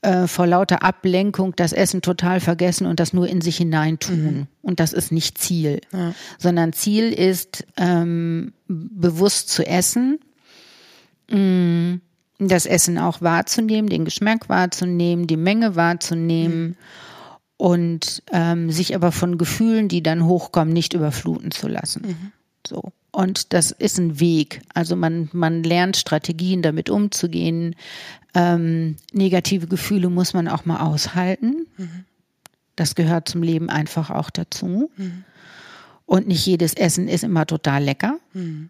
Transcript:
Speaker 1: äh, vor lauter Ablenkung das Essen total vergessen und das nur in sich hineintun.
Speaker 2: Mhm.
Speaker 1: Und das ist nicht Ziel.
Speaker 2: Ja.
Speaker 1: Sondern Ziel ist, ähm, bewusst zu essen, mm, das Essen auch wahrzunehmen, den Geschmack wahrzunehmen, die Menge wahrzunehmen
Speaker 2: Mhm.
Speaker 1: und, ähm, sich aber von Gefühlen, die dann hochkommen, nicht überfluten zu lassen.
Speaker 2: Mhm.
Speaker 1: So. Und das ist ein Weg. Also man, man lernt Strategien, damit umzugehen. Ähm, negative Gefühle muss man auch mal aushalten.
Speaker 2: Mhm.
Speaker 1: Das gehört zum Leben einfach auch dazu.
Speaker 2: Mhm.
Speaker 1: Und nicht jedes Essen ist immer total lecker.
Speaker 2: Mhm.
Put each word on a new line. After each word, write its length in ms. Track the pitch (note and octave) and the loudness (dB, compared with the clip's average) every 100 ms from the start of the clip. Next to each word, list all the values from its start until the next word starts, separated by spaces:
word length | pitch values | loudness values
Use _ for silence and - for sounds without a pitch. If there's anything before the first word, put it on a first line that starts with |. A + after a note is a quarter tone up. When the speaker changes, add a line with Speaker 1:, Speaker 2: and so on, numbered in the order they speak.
Speaker 1:
äh, 260 | - F3+ F3+ | 4 2 2
vor 200 | - F3 | 2 4
lauter 340 | F3 F#3+ F3+ | 4 4 4
Ablenkung 720 | F#3 F#3 F#3 F3+ G3 - F#3+ F3 | 2 2 0 2 0 0 -2 0
das 160 | E3+ | 0
Essen 280 | D#3 F#3+ F#3+ | 2 0 0
total 380 | F3 F3 F3 F#3 | -2 0 2 0
vergessen 480 | E3+ E3+ F3 E3+ F3+ | 0 2 2 0 -2
und 120 | E3+ | 0
das 100 | E3+ | 0
nur 160 | F#3 F3 | 2 0
in 140 | F3+ | 0
sich 160 | E3+ E3 | -2 0
hineintun. 680 | E3+ D#3+ D#3 D#3+ - F3 | 0 2 2 0 -2 0
Speaker 2:
Mhm. 240 | D#3 C#3 C#3 _ | 0 -2 -6 _
Speaker 1:
Und 180 | - F3 | -6 0
das 140 | E3 | 0
ist 180 | - - | 0 -2
nicht 260 | E3 - - | -2 -4 -6
Ziel. 440 | - E3+ D3+ C#3+ - | -4 -2 0 -2 -6
Speaker 2:
Ja. 220 | F#3 F3 F3 - - | -6 -6 -6 -16 -2
Speaker 1:
Sondern 340 | F3 F3 E3 | 0 2 0
Ziel 400 | D#3+ - G#3 A3+ | 0 0 2 2
ist, 540 | - F#3 F#3 - - - - | 2 2 2 -4 -12 -14 -2
ähm, 760 | F3+ F3 E3+ E3+ E3 E3 - - _ | 2 2 2 -2 -2 -4 -6 -12 _
bewusst 840 | F3 F3 G#3 F3 E3 G3+ - - | -10 -10 0 0 4 2 2 -4
zu 160 | - E3 | -2 0
essen, 520 | F3+ F3+ - B3+ D#4 _ _ _ - - - - - _ _ _ | 2 2 0 0 0 _ _ _ -20 -20 -20 -20 -20 _ _ _
mm, 680 | G#3 G3 F#3 F3 E3+ E3+ F3+ _ _ _ _ | 2 4 4 4 2 0 -2 _ _ _ _
das 260 | G3 F3+ - | 2 2 2
Essen 320 | F3 - E3+ | 2 2 0
auch 240 | E3+ E3 | -2 0
wahrzunehmen, 680 | E3+ E3 - - A3 G#3+ G#3+ | 2 2 0 -2 0 0 0
den 160 | E3+ D#3+ | 0 -2
Geschmack 420 | - G#3 A3+ - | -2 0 0 0
wahrzunehmen, 800 | F#3+ F3+ - F3+ F3 E3+ F3 E3+ | 0 0 0 -2 0 2 0 0
die 80 | D#3+ | 0
Menge 400 | E3+ G#3+ A3+ F3 | 2 2 2 2
wahrzunehmen 920 | E3+ F3 - E3 E3 E3 E3+ E3 E3 | 0 0 -2 -2 0 2 2 0 -4
Speaker 2:
Mhm. 80 | F3 - - - - - - _ _ | -6 -16 -20 -20 -20 -20 -20 _ _
Speaker 1:
und, 680 | F#3 F3 E3+ E3 - - - | 2 2 2 -2 -6 -10 -4
ähm, 400 | F#3 E3 E3+ E3 | 0 2 2 0
sich 240 | D#3+ F3+ G3 | 0 -2 2
aber 160 | F3 | 0
von 260 | D#3+ F3+ F3 | 2 0 0
Gefühlen, 520 | E3 - A3+ A3 G#3 | -2 2 2 4 2
die 120 | F3 | 2
dann 240 | D#3+ D#3+ E3 | 0 2 4
hochkommen, 480 | F3+ - - D#3+ | 2 2 0 2
nicht 200 | E3+ D#3+ | 2 0
überfluten 580 | F3+ D3+ - E3 E3 - | 0 -2 -2 -4 -4 -6
zu 160 | D#3+ - | -6 -6
lassen. 360 | - - - G#3+ | -6 -6 -8 -8
Speaker 2:
Mhm. 240 | E3 F#3+ _ _ _ - | -10 -12 _ _ _ -14
Speaker 1:
So. 280 | - - _ _ | -12 -14 _ _
Und 400 | - F#3 F#3+ - | -4 -2 -2 0
das 200 | F3+ - | 0 0
ist 260 | - - - | -2 -2 0
ein 240 | E3+ D3 | -2 2
Weg. 400 | E3+ E3 D3+ - - | 2 4 0 -6 -8
Also 220 | - E3 F3 | -4 -2 0
man, 320 | E3 E3 D#3+ | 0 -2 -4
man 300 | F3 E3 E3 | -2 0 0
lernt 340 | E3 E3+ F3+ G3 | 0 2 2 0
Strategien, 640 | - D3+ - E3 F3+ F#3 | 0 -2 -2 -4 -2 0
damit 280 | E3 D#3 - | 0 0 -2
umzugehen. 880 | G#3 G#3 - F3+ E3 E3+ E3 E3+ E3+ - - - - _ - | 0 0 -2 -4 -2 -2 -2 -4 -8 -16 -18 -18 -20 _ 2
Ähm, 600 | F3 E3+ E3 E3 D#3+ D#3 - | 4 2 2 0 -2 -4 -6
negative 540 | G#3 F#3+ F3+ - G3 E3 | 0 2 2 0 -2 -2
Gefühle 440 | F#3 - G3+ F3+ | -4 0 0 2
muss 240 | F3 F3+ | 0 0
man 140 | F#3 E3+ | 0 -2
auch 160 | E3 | -2
mal 160 | - E3 | -2 -2
aushalten. 840 | E3 D3+ - F3 F3+ F#3+ A3+ D4 E4 - | 0 0 -2 -2 -2 -2 -2 -2 -6 -10
Speaker 2:
Mhm. 280 | F3+ E3+ F#3 _ _ _ - _ _ - | -12 -12 -18 _ _ _ -20 _ _ -4
Speaker 1:
Das 180 | D#3 | -4
gehört 340 | - D#3+ E3+ D#3+ | 0 0 0 -2
zum 140 | F3 | -4
Leben 280 | E3 E3 E3+ | -2 -2 -2
einfach 420 | D3 D3+ - D3+ | -2 -2 -4 -4
auch 180 | - - | -4 -4
dazu. 640 | - E3+ - F#3 F3+ D4+ - | -6 -8 -8 -4 -2 -4 -4
Speaker 2:
Mhm. 280 | F#3+ F3 F#3+ _ - - - - - _ - | -10 -10 -18 _ -20 -20 -20 -20 -20 _ 0
Speaker 1:
Und 220 | F#3 G#3+ | 2 2
nicht 180 | F3 D#3 | 0 2
jedes 300 | F3 E3 - | 2 2 2
Essen 320 | F3+ D#3+ F#3+ | 0 2 0
ist 160 | F3 | -2
immer 240 | A#3 E3+ D3+ | 0 0 0
total 360 | D#3 - C#3 | -2 0 0
lecker. 360 | C#3+ C#3 G3+ D#4 _ | 0 -2 -2 -4 _
Speaker 2:
Mhm. 360 | F#3+ F3 D#3 D#3+ | -10 -8 -10 -14